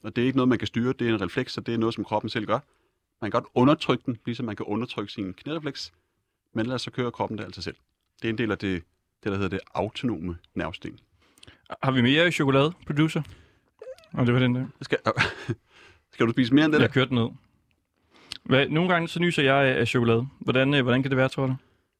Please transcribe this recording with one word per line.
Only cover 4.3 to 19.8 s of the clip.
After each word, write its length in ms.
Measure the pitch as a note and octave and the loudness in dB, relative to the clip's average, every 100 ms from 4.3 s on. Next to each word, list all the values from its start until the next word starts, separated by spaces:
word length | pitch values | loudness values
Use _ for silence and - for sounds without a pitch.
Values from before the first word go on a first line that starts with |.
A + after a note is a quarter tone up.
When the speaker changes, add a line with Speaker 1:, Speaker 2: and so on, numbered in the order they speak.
| A#2 A#2+ | -6 -6
Speaker 1:
man 100 | G#2 | -6
kan 100 | A2 | -4
undertrykke 460 | G#2 B2+ - G#2 | -4 -4 -6 -8
sin 200 | - G2 | -8 -8
knærefleks. 580 | F#2 - D#3+ D3+ - - _ _ _ _ _ _ | -8 -10 -8 -8 -10 -12 _ _ _ _ _ _
Men 80 | A#2 | -6
ellers 220 | A2+ B2+ | -4 -6
så 80 | - | -6
kører 200 | B2 B2 | -6 -4
kroppen 280 | - G#2 G#2+ | -4 -6 -6
det 60 | |
altså 180 | G2+ F#2+ | -10 -12
selv. 140 | F2 - _ _ _ _ | -12 -12 _ _ _ _
Det 60 | A2+ | -4
er 40 | |
en 60 | A2+ | -2
del 120 | A2+ | -2
af 80 | G2 | -2
det, 240 | G2+ F#2 - _ _ _ | -2 -4 -6 _ _ _
det 80 | A2 | -4
der 60 | G2 | -2
hedder 100 | G2 | -2
det 120 | F#2 - | -4 -6
autonome 640 | - G2+ - B2+ F#2+ F2 F2 _ | -6 -6 -4 -6 -4 -6 -10 _
nervesystem. 420 | - D#2+ - - - _ _ _ _ - - - - | -8 -8 -8 -14 -16 _ _ _ _ -20 -20 -18 -6
Speaker 2:
Har 80 | C3+ | -2
vi 120 | C3 | 2
mere 300 | A#2+ D3 F3 | 4 4 4
chokolade, 400 | - C#3+ C3+ D3 F3 - | 2 2 4 2 -2 -4
producer? 360 | D3 D#3 D#3+ D3 - _ _ _ _ - - - | 0 0 0 -6 -10 _ _ _ _ -20 -20 -10
Nå, 120 | - | 0
det 100 | A#2+ | 2
var 60 | B2 | 4
den 140 | B2+ | 2
der. 120 | B2 C3 - | 0 -4 -10
Speaker 1:
Skal, 160 | - - - A#2 A#2 - - | -6 -4 -2 0 -2 -4 -8
<laughs> 580 | A#2 _ _ - _ _ | -8 _ _ -20 _ _
skal 140 | - A#2+ | 0 0
du 60 | |
spise 220 | A2+ A#2+ | 2 4
mere 100 | C#3 | 4
end 80 | D#3 | 6
det 80 | D3+ | 4
Speaker 2:
Jeg 80 | A#2+ | 4
Speaker 1:
der? 40 | |
Speaker 2:
kørte 200 | C3+ C3 | 2 0
ned. 140 | B2+ A2+ - _ _ _ _ _ _ _ _ - - | 0 -2 -6 _ _ _ _ _ _ _ _ -20 -14
Hvad, 260 | - C3 C3+ | 0 2 2
nogle 240 | D3+ F3+ | 2 2
gange 160 | F3 E3 | 0 0
så 120 | - | 0
nyser 220 | F3 D#3+ | 0 2
jeg 140 | C3+ C#3 | 2 4
af, 240 | C3+ B2 | 2 2